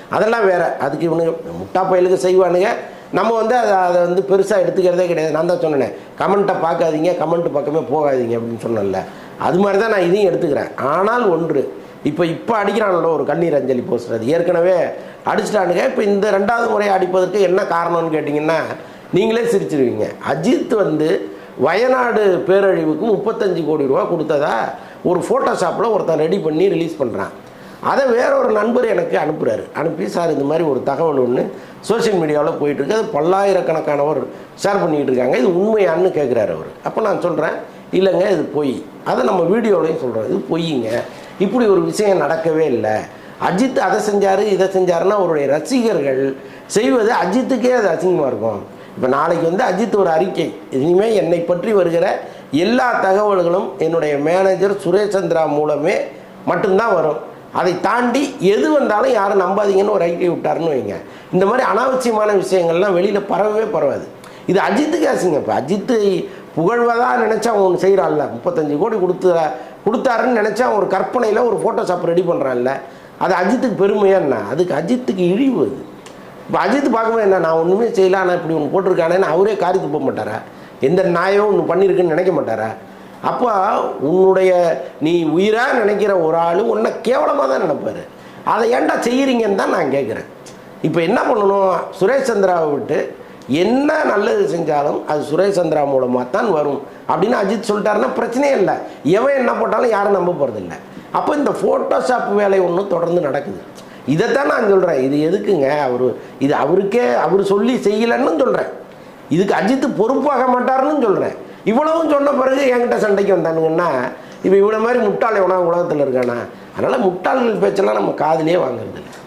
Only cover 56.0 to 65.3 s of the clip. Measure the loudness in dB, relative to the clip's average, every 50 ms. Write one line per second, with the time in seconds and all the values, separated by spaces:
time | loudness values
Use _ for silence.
56 | -2 -6 -10 -16 -20 -20 -20 -8 -4 -2 -2 0 0 2 2 2 2 2 2 2
57 | 2 0 -2 -4 -8 -12 -16 -20 -16 -8 -4 -2 -2 0 -2 -2 -2 -2 0 0
58 | 0 0 0 0 -2 -2 -4 0 2 2 2 4 2 2 2 2 2 2 0 0
59 | 2 2 2 2 2 2 2 0 0 0 0 0 2 2 2 2 2 2 2 0
60 | 0 0 0 0 0 -2 0 0 -2 -2 -2 0 0 0 0 -2 -2 -4 -6 -8
61 | -10 -14 -18 -20 -8 -4 0 2 2 2 2 2 2 2 0 0 0 0 0 0
62 | 0 0 0 0 2 2 2 0 0 2 2 2 2 2 2 2 2 2 2 2
63 | 2 0 0 -2 -2 -2 -2 0 0 0 0 0 -2 -2 0 0 0 0 0 -2
64 | -6 -12 -16 -20 -20 -20 -20 -10 -4 0 0 0 2 2 2 0 0 0 0 0
65 | 0 0 0 0 0 0